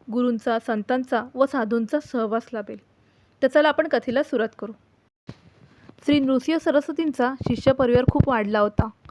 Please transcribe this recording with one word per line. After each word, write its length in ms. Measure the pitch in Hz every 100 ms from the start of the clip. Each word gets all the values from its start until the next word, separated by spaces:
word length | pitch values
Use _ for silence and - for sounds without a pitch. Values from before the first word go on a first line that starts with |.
| -
गुरूंचा, 460 | 233 247 233 240 226 -
संतांचा 640 | 220 202 262 254 233 247
व 120 | 254 269
साधूंचा 540 | 277 220 233 220 294
सहवास 460 | 294 247 220 226 -
लाभेल. 260 | 226 202 214 _ _ _ _ _ -
तर 40 | 262
चला 220 | 294 302
आपण 200 | 294 320
कथेला 340 | 247 247 240
सुरुवात 260 | 294 254 220 -
करू. 140 | 202 220 _ _ _ _ - - _ _ - _ - -
श्री 160 | - 294
नृसिंह 380 | 269 262 254 320
सरस्वतींचा 760 | 330 285 285 302 330 269 247 262 -
शिष्य 240 | 240 -
परिवार 320 | 262 254 240 254
खूप 160 | 294 277
वाढला 320 | 240 208 214
होता. 280 | 208 208 220 - -